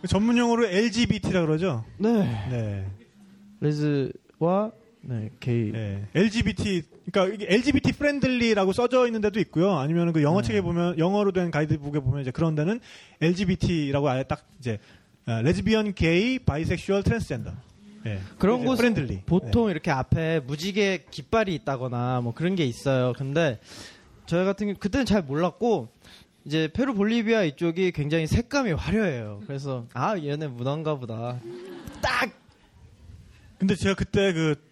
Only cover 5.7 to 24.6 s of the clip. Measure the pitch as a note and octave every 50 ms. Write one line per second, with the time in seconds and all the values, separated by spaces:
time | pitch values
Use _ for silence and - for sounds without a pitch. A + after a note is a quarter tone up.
5.7 | G#2+ A2 G#2+ G2+ G2 G2 G2+ - - D#3+ G3+ A3+ G3+ A#3 G#3+ F#3+ G3+ - - G#3
6.7 | F#3+ F3 D#3+ _ - - _ F3+ - G3+ F#3 F#3 G#3+ G3+ G#3 - F3 A#3+ A#3+ C#4+
7.7 | C#4 C4 - B3+ - - C#4+ C#4+ C#4+ C#4 C4+ C4 B3+ A#3+ A#3 A3+ A3 G3+ F#3+ F#3+
8.7 | F#3 - A#3+ A#3+ B3+ B3+ B3 A#3+ A3+ A3 G#3 G#3 F#3+ G#3+ F3 - - D#3 F3 G3+
9.7 | F#3+ C#3+ C3 D3 E3 E3+ E3+ E3+ D#3+ D#3+ C#3+ C#3+ D#3+ G3+ - - A3 G3+ F#3 F3
10.7 | F3 E3+ F3 F3 F3 D#3+ D#3+ F3+ G3 G#3 G#3 G3 F3+ F#3 F3+ E3+ D#3+ D3 D#3 D3+
11.7 | D#3 D3+ C#3 C#3+ D3 D3+ C3+ B2+ C3+ C#3+ C3+ B2+ B2+ - E3+ E3 D#3 D3 D3+ F3
12.7 | A3 B3 - - - - - - - _ D3+ E3 F3+ E3+ G#3 F3+ F#3 - - -
13.7 | F3 D#3+ D3 C#3 C#3 C#3+ C#3+ C#3+ B2+ C3 C3+ - D3+ - _ _ - - B2 B2
14.7 | G#2+ G2+ - - - - _ _ _ _ _ - A2+ A2+ A2 D3+ F3+ G3 F#3+ A3
15.7 | A3 A3 G#3+ G#3 F#3+ - E3+ D#3+ E3 F3 G#3+ B3 C4 B3 - - C#3 D3+ E3 D#3+
16.7 | F#3 D#3+ - - G3 G3+ G3 - A#3 A3+ - - D3 A#2 G#2+ F2 F2 - - -
17.7 | - - - - - - - A2+ G#2 F#2+ F#2 - - - E3+ F#3+ A#3 B3+ A#3+ B3+
18.7 | C4 - E3+ A#3+ G#3+ - C#3+ A2 G2+ F#2 - - E3 F#3 F#3+ A3 A3 B3 A3+ G#3
19.7 | E3+ D3+ - E3+ C#3+ C3 B2+ - - E3+ D#3+ D#3+ E3 D#3+ C3 B2 C#3+ D3 E3 G3
20.7 | F#3+ G#3+ G3+ G3 F#3+ E3 - - - - C3 _ - A3+ A3 F#3+ E3+ C#3+ - -
21.7 | C#3 - B2 B2+ A#2+ B2 B2 B2 B2+ B2 A#2+ A#2+ A#2 - D#3+ F3+ G3 F3+ D#3 B2
22.7 | A#2 - - C#3+ C3+ B2+ B2 B2+ A#2+ - C3+ C3+ C#3+ E3 E3+ D3 A2+ - - -
23.7 | - - - - - - - - - - - - E3 F3 F#3 G3 G3 -